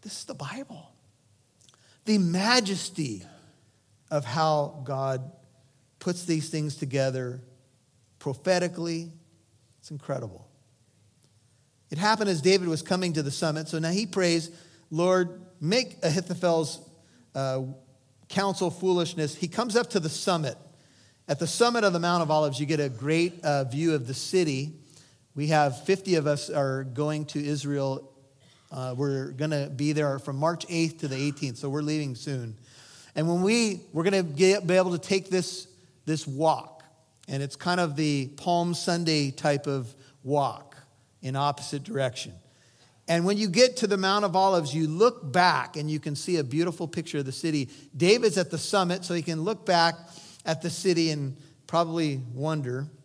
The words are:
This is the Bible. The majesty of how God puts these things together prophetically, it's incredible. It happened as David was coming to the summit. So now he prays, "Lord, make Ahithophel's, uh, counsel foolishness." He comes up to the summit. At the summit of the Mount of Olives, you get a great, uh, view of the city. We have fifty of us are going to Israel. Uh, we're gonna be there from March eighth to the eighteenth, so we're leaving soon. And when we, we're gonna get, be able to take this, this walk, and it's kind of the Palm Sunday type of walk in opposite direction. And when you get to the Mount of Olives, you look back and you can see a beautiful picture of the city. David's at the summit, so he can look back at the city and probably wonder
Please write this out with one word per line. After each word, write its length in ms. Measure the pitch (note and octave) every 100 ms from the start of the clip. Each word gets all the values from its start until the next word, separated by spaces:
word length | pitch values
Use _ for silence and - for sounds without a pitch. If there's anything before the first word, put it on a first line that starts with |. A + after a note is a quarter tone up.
This 160 | G#3+ -
is 60 | -
the 80 |
Bible. 580 | - C#3 A3 C#4 F#3+ - _ _ _ _ _ _ _ _ _ _ _ -
The 120 | G#3+
majesty 1040 | F3 F3+ G3+ B3 G3+ F#3+ - - C#3+ G#2 E2+ - - _ _ _ _ _ _
of 140 | D3+ C3
how 560 | C3+ D#3 D3+ C#3+ D3+
God 480 | C3 C3+ C3+ C3 C3 - _ _ _ _ _ _
puts 260 | - F3 F3
these 240 | D#3+ D3
things 260 | D#3+ D3+ -
together 640 | C3 C3+ C3+ C3 B2+ B2+ - - _ _ _ _ _ _
prophetically, 920 | - C3+ - F3+ F3 F3 E3+ E3 E3+ - _ _ _ _ _ _
it's 120 | -
incredible. 560 | D3 - C3+ A#2 F2+ - _ _ _ _ _ _ _ _ _ _ _ _ _ _
It 80 | D3+
happened 320 | G#3 A3 G#3
as 120 | F3
David 260 | D3 G3 F3+
was 140 | D#3
coming 320 | - F#3 F3+
to 100 | D#3
the 80 | C#3
summit. 360 | C3+ E3 D3+ D#3
So 120 | E3
now 120 | D#3+
he 140 | F#3 A3
prays, 440 | G3 F3+ E3 E3 - - - _
"Lord, 500 | D#3 F3+ F#3 F3 - - -
make 360 | D3+ A3+ A3+ -
Ahithophel's, 760 | E3+ D#3 F3+ F3+ F3+ E3 D#3+ - - - _ _ _
uh, 280 | C3+ C3+ C3 C3 C#3 - _ _ _ _
counsel 420 | F#3 G3 F#3 F3+
foolishness." 640 | E3+ F#3 F3+ E3 - D3+ -
He 120 | F3
comes 280 | - A#3+ G#3+
up 140 | A#3+
to 80 | G3+
the 100 | D#3+
summit. 480 | - - E3+ D3 A2+ - - _ _ _ _ -
At 120 | C#3+
the 80 | E3
summit 380 | - A#3+ A#3+ G#3
of 80 |
the 60 | F3
Mount 220 | F3 F3
of 80 | D#3+
Olives, 300 | D#3 D3+ B2+
you 60 | C#3+
get 160 | D#3
a 80 | C#3+
great, 520 | A#2 C#3 D#3+ F3 F3
uh, 200 | D#3+ C#3+
view 300 | C3+ C3 E3
of 140 | D#3 B2
the 60 |
city. 600 | C3+ - F#3 E3+ C3+ D3 D#3 - - - _ _ -
We 120 | D3+
have 380 | D3+ D3 C3 -
fifty 300 | F#3+ F#3+ E3+
of 120 | D3
us 220 | C#3+ -
are 340 | D3 C#3 C3
going 420 | C3+ B2 D3 D3+ D3+
to 160 | D3
Israel. 680 | D3 D3 C#3+ C#3+ C3+ C3+ - - _ _ _ _ _
Uh, 240 | C#3 B2+ B2+
we're 340 | C#3+ C3+ C3+
gonna 380 | C3+ D#3 D3+ C#3+
be 240 | C3+ D3
there 260 | D3+ D3 C#3
from 160 | C3+ C3+
March 300 | D#3 E3+ -
eighth 320 | E3+ E3 E3
to 80 | D3+
the 80 | C3+
eighteenth, 420 | C#3+ D3 C#3 A#2
so 120 | C#3+
we're 120 | C#3+
leaving 340 | D3+ D#3 D3 A#2+
soon. 420 | - C3+ A#2 G#2+ - - - - - -
And 140 | D#3+
when 120 | F3
we, 400 | F#3 A#3 A3+ F#3 -
we're 100 | D3
gonna 200 | E3+ F#3+
get, 440 | F3 C#3+ F#3 G3+ F3
be 60 |
able 180 | F#3 F#3
to 60 | F3
take 320 | - G3 F#3+
this, 380 | F#3 F3 - - - _ _ -
this 220 | D3+ -
walk, 560 | C3+ D#3+ C3+ - - - _ _ _ -
and 140 | C#3
it's 140 | C#3 -
kind 240 | F3 F3+
of 160 | F3 C#3+
the 320 | D3+ C#3+ C3 -
Palm 380 | - F3 E3+
Sunday 580 | E3+ - E3+ E3+ D#3 C#3
type 340 | C3 D#3 C#3+ D3
of 300 | C#3 A#2+ - - _
walk 520 | C3 C#3+ C3+ G#2 - - - _ _ _
in 160 | C3 C3+
opposite 460 | C#3+ C#3+ - D3
direction. 500 | C#3+ E3+ C3 - - F2+ _ _ _ _ _ _ -
And 180 | E3+ F3
when 120 | G3+
you 100 | G#3+
get 300 | F3 B3+ B3
to 100 | G#3+
the 100 | G3
Mount 280 | F#3+ G3+ G#3
of 100 | F3+
Olives, 380 | F#3+ F#3 D3
you 140 | D3 D#3
look 440 | D#3+ A3+ A#3 D3+
back 460 | C3 F3+ C#3+ B2+ -
and 120 | D3
you 100 | D3+
can 160 | D3+ C#3+
see 220 | - F3
a 60 |
beautiful 440 | C#3 C#3 F3 E3+ E3+
picture 320 | F3 E3 D3+
of 60 | C3+
the 60 |
city. 380 | B2+ E3+ D3+ C3 - - C#3
David's 420 | E3+ A#3 A3+ F#3+
at 120 | F3
the 80 | E3
summit, 480 | - G#3 F3+ F3+ F3
so 80 |
he 80 | F3
can 200 | D#3 D#3+
look 240 | E3+ A3 -
back 300 | F3 E3+ E3 - - - - -
at 160 | D#3+
the 80 | E3+
city 400 | - F#3+ E3+ E3
and 280 | D3+ C#3 C3 - - -
probably 540 | E3 E3+ D#3+ D#3 C3+ B2
wonder 540 | B2 D3 D#3 C3 B2+ D3 -